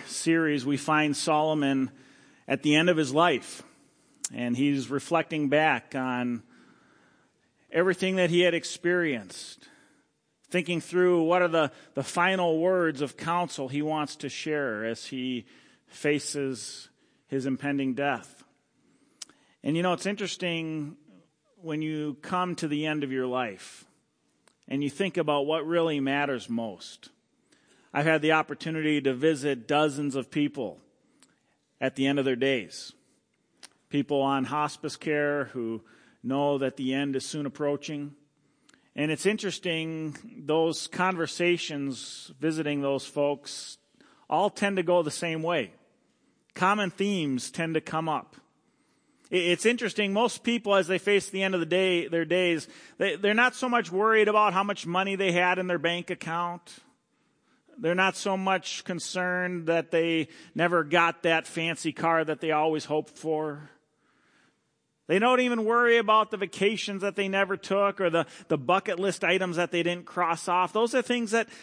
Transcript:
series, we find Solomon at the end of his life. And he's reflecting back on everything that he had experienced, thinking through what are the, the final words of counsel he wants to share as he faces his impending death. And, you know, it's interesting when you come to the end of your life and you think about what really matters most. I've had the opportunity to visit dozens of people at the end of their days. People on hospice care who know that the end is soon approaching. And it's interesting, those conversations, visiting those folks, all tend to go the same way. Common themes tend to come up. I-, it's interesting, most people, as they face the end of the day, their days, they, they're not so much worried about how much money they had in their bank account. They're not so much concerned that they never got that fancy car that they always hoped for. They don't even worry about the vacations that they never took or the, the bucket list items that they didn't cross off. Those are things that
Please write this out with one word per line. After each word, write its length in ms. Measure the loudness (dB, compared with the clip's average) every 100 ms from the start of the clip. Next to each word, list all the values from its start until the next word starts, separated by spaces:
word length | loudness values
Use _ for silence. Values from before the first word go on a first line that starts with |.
| -8
series, 600 | -4 2 2 2 0 0
we 100 | -2
find 400 | 2 2 2 0
Solomon 720 | 0 2 2 2 2 2 0 -6 -20 -20 _ _ -4
at 160 | -2
the 140 | 4 4
end 140 | 6
of 80 | 4
his 160 | 2
life. 480 | 4 4 4 -2 -16 -20 _ _ _ _ _ -10
And 200 | -6 -2
he's 360 | 0 2 0 -2
reflecting 580 | -4 0 0 0 -2 2
back 460 | 4 4 2 -2
on 480 | -6 -2 -2 -2 -4 -8 -20 -20 _ _ _ _ _ _ _ _ _ _
everything 460 | 2 2 2 0 2
that 120 | 4
he 120 | 6
had 120 | 4
experienced, 1120 | 4 -2 -4 0 0 0 -2 -6 -14 -16 -18 -20 -20 _ _ _ _ _ _ _
thinking 280 | -4 -2 -4
through 440 | -2 2 4 4
what 180 | 4 4
are 80 | 4
the, 240 | 2 0 -2 -12
the 80 | -8
final 560 | -4 0 2 2 2 2
words 420 | 2 2 2 0
of 160 | -4 -6
counsel 520 | -2 -2 -2 -4 -6
he 120 | -4
wants 340 | -2 -2 -4
to 140 | -6 -10
share 560 | -8 -4 -2 -2 -2
as 220 | -4 -6 -8
he 400 | -6 -4 -6 -8 -18 _ _ _
faces 1040 | -4 0 0 -2 -4 -4 -6 -10 -16 -20 _ _ _ _
his 180 | -4 -2
impending 480 | -2 -2 -2 -2
death. 500 | 0 -2 -2 -6 -20 _ _ _ _ _ _ _ -20 -20 _ _ _
And, 100 | -2
you 80 | 0
know, 120 | 0
it's 100 | 0
interesting 920 | -2 -4 -6 -4 -4 -4 -4 -6 -8 -10 _ -20 _ _ _ _
when 180 | -6 -4
you 380 | -2 -2 -4 -6
come 360 | -4 -2 -2 -2
to 120 | -4
the 160 | -2
end 200 | -2 -2
of 60 | -2
your 160 | -2 -2
life 600 | -2 -4 -6 -16 -20 -20 _ _ _ _ _ _ _ -8
and 160 | -4
you 60 | -4
think 260 | -2 -4 -2
about 300 | 0 0 0
what 200 | -2 0
really 320 | 0 0 0
matters 520 | 0 0 0 -2 -4
most. 580 | -4 -6 -8 -16 -20 -20 _ _ _ _ _ _ _ _
I've 100 | -2
had 160 | 2 2
the 120 | 4
opportunity 680 | 4 2 -6 -6 -4 0 0
to 140 | 0
visit 520 | 2 2 0 -2 -4 0
dozens 480 | 2 2 0 -4
of 160 | -4 -4
people 480 | -2 -2 -2 -8 -8 _ _ _ _ _ _ _ _ _ -6
at 160 | -4 0
the 100 | 0
end 120 | 2
of 80 | 2
their 100 | 2
days. 560 | 0 0 -4 -12 -16 -20 _ _ _ _ _ _ -20 _ _
People 320 | -2 0 0
on 240 | 2 0
hospice 520 | -2 -2 -4 -4 -10 -8
care 480 | -2 0 0 -2 -4
who 260 | -6 -6 -6 -10 -20 _ _
know 340 | -4 0 2 2
that 180 | 0 -2
the 180 | -2
end 220 | -2 -2 -4
is 100 | -4
soon 200 | -6 -6
approaching. 680 | -4 -2 -2 -4 -8 -10 -14 _ _ _ _ _ _ _
And 160 | -4 -2
it's 160 | 0 0
interesting, 880 | 0 -2 -6 -4 -2 -4 -6 -8 -10 -14 -10 0
those 400 | 2 2 0 -6
conversations, 1400 | -2 -2 0 -4 0 0 0 -2 -6 -6 -6 -10 -16 -18 -4
visiting 420 | -2 -2 -2 -2
those 240 | 0 -2
folks, 760 | -2 0 0 0 -6 -14 -14 -16 _ _ _ _ -2
all 180 | 0 0
tend 280 | 0 0 0
to 80 |
go 180 | 2 2
the 80 | 2
same 320 | -2 -4 -4
way. 300 | -2 0 -2 -8 _ _ _ _ _ _ _
Common 360 | 0 2 2 0
themes 600 | -2 0 0 0 -2 -4
tend 240 | -6 -2
to 60 | -2
come 280 | -2 -4 -2
up. 280 | -4 -6 -18 _ _ _ _ _ _ _ _ -4
I-, 20 |
it's 320 | 0 2 2 2
interesting, 460 | 2 0 -2 0
most 320 | 2 0 0
people, 320 | -2 -2 4 4
as 100 | 4
they 120 | 0
face 300 | 2 2 2
the 140 | -2
end 120 | 0
of 60 | 0
the 60 | 0
day, 400 | 2 2 2 0
their 180 | -2
days, 440 | 0 2 2 0 -4 -16 -14 -4
they, 180 | -2 0
they're 180 | 2
not 220 | 4 2 2
so 120 | 0
much 220 | 0 0
worried 380 | 2 4 6 6
about 240 | 6 4
how 100 | 4
much 240 | 0 -2 -2
money 300 | -2 0 0
they 160 | 2
had 260 | 4 4 2
in 80 | 0
their 140 | -2
bank 280 | -2 -2 -6
account. 640 | -8 -6 -4 -4 -8 -14 -20 _ _ _ _ _ _ _ _ _ -6
They're 180 | -2 2
not 200 | 2 2
so 200 | -2 -2
much 480 | 0 0 -2 -10
concerned 840 | -8 -8 -6 -4 -2 -2 -2 -4 0
that 240 | 0 2
they 380 | 0 2 0 -2 -8 -10
never 300 | 0 2 2
got 400 | 2 4 4 2
that 240 | 2 2 0
fancy 420 | -4 -4 -4 -4
car 340 | -2 2 2
that 160 | 2 -2
they 120 | 0
always 320 | 2 2 0
hoped 340 | 0 -2 -4 -6
for. 520 | -4 -2 -4 -8 -14 _ _ _ _ _ _ _ _ _ _ _ _ _ -2
They 100 | 2
don't 220 | 4 4
even 240 | 2 0
worry 340 | 2 4 6 4
about 320 | 6 4 4
the 60 | -2
vacations 680 | -6 0 0 0 -4 -4
that 140 | -4 -2
they 120 | 0
never 280 | 2 0 -2
took 440 | -2 2 2 2
or 80 | 0
the, 160 | 0 -2 -6 -2
the 100 | -2
bucket 440 | 2 2 2 -2
list 240 | 0 0
items 320 | 2 2 0 0
that 160 | 0
they 100 | 0
didn't 240 | 0 -2 -6
cross 420 | -2 0 0 0
off. 240 | 2 2
Those 220 | 2 0
are 80 | 0
things 300 | 0 -2 0
that 160 | 0 -2 -6